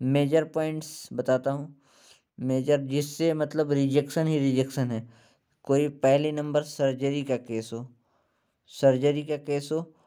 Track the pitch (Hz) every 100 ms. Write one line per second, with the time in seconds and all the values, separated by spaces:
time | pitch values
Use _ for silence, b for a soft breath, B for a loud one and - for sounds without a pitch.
0 | 127 139 143 160 156 160 156 156 156 -
1 | - 120 123 127 135 139 143 - b b
2 | b b _ - 127 131 131 143 135 139
3 | 147 - 165 156 147 151 151 143 139 139
4 | 143 - 160 156 139 127 131 143 123 117
5 | 120 b b b b _ - 139 147 147
6 | 135 143 151 151 147 147 151 - 139 123
7 | 139 143 139 123 123 113 113 117 123 -
8 | _ _ _ _ _ _ _ - 139 127
9 | 143 147 147 147 143 143 143 156 165 b